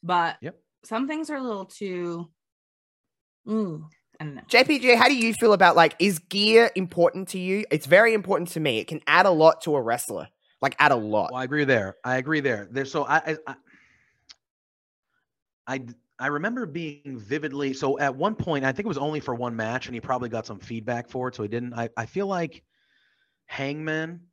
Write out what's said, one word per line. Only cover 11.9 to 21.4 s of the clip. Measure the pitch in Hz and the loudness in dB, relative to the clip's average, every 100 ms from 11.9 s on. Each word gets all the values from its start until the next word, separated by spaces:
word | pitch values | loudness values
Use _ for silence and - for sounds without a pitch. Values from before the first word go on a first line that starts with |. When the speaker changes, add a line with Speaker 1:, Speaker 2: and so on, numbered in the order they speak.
| - | -8
Speaker 2:
I | 123 127 | -4 -4
agree | 131 156 | -2 -2
there. | 135 110 101 | 0 -2 -6
There, | 120 | -8
so | 135 156 | -6 -4
I, | 131 156 | 0 0
I, | 156 156 - | 0 -8 -10
I, | 131 _ _ _ _ _ _ _ - _ _ _ _ _ _ _ _ _ _ _ _ - | -16 _ _ _ _ _ _ _ -20 _ _ _ _ _ _ _ _ _ _ _ _ -10
I | 135 | -10
d-, | 120 120 _ _ | -10 -20 _ _
I | 135 | -6
remember | 147 190 240 214 | -4 -6 -6 -8
being | 143 160 143 139 127 | -8 -10 -12 -14 -14
vividly, | 101 151 147 139 139 | -6 -6 -4 -4 -6
so | 131 143 139 | -2 -2 0
at | 143 | -2
one | 131 185 | 0 -4
point, | 220 - 147 | -2 -4 0
I | 135 | -2
think | 131 208 | -2 -6
it | |
was | 139 | -4
only | 143 151 | -4 -6
for | 135 | -6
one | 120 123 113 | -6 -4 -4
match, | 110 123 127 | -4 -6 -8
and | |
he | 123 | -12
probably | - 127 120 | -6 -4 -4
got | 113 107 | -8 -8
some | 104 | -14
feedback | - 113 110 120 117 | -12 -10 -6 -6 -6
for | 131 127 | -6 -8
it, | |
so | 123 | -6